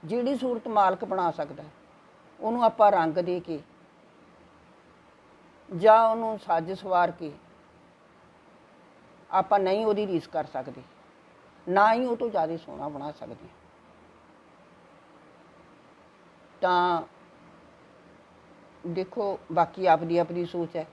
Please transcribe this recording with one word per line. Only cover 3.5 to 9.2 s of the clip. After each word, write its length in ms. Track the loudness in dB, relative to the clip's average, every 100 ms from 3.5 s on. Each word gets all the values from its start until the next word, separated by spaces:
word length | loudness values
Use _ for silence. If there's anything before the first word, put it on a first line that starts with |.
| -12 -12 -20 -20 _ _ -20 -20 -20 -20 -20 -20 -20 -20 -20 _ _ -20 -20 -20 -20 -12
ਜਾਂ 300 | 2 6 8
ਉਹਨੂੰ 360 | 6 0 -4 -6
ਸੱਜ 340 | -4 -4 -4
ਸਵਾਰ 380 | -10 -2 0 0
ਕੇ 220 | -2 -14 -14 -20 -20 -20 -20 -20 _ _ _ -20 _ _ -20 -20 -20 -20 -20 -20 -20